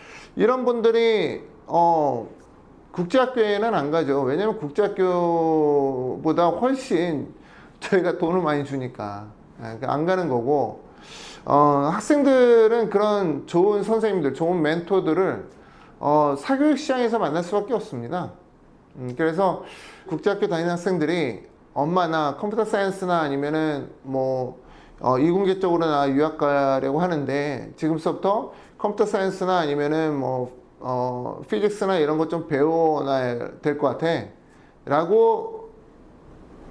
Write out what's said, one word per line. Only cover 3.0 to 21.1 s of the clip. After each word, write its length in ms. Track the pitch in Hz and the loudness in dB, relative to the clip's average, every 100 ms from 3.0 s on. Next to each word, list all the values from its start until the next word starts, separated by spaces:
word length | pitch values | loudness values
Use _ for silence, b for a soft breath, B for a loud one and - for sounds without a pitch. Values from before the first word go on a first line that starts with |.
| 175 262 254 254 214 202 226 | 0 2 2 2 2 2 0
안 180 | 190 143 | 0 0
가죠. 300 | 165 139 139 | 0 2 0
왜냐면 360 | 127 - 214 214 | 0 0 0 -2
국제학교보다 1900 | 147 170 202 202 185 180 170 170 160 156 147 143 135 127 127 95 156 156 170 | -4 0 0 2 2 2 2 2 2 2 4 2 2 -2 -4 -2 0 2 2
훨씬 840 | 170 254 262 - 175 175 151 - - B B B B | 2 0 0 -2 -2 0 -4 -8 -14 B B B B
저희가 380 | - 190 175 - | 0 2 2 0
돈을 240 | 170 185 | 0 0
많이 240 | 156 147 135 | 0 0 -2
주니까. 600 | 135 123 - 104 101 107 - - - | -6 -8 -8 -10 -10 -14 -20 -20 -16
아, 40 | |
그러니까 280 | 117 113 127 | -14 -8 -4
안 120 | 139 165 | -2 0
가는 240 | 185 175 | 0 0
거고, 540 | 120 120 147 110 - - B B B B B B | -2 0 0 0 -6 -18 B B B B B B
어, 440 | 143 147 143 143 | 4 6 4 0
학생들은 960 | 202 - 294 285 262 240 233 220 233 214 | -2 2 4 4 6 6 6 6 4 0
그런 580 | 202 214 208 180 139 - | 2 2 2 0 -4 -2
좋은 360 | 175 202 208 | 2 4 2
선생님들, 500 | 196 226 214 190 139 | 0 0 0 0 0
좋은 280 | 135 165 180 | 0 0 0
멘토들을, 880 | 151 170 170 190 160 160 185 110 - B B B B B | 0 -2 0 0 2 2 0 -2 -8 B B B B B
어, 360 | 143 151 147 139 | 0 2 2 0
사교육 400 | - 269 302 277 | -2 2 2 2
시장에서 400 | - 262 233 226 | 0 0 0 0
만날 240 | 165 160 | 0 -2
수밖에 300 | 175 208 202 | -2 -2 -2
없습니다. 600 | 220 - 123 117 180 143 - - _ - - _ - | -4 -4 -10 -8 -8 -8 -12 -20 _ -20 -20 _ -14
음, 160 | 123 123 | -10 -2
그래서 460 | 160 165 190 - B B B B B | -2 2 0 -2 B B B B B
국제학교 400 | 156 202 202 208 | -4 -2 -2 -2
다니는 240 | 165 170 | -2 -2
학생들이 760 | 175 190 180 151 | -2 -2 -2 0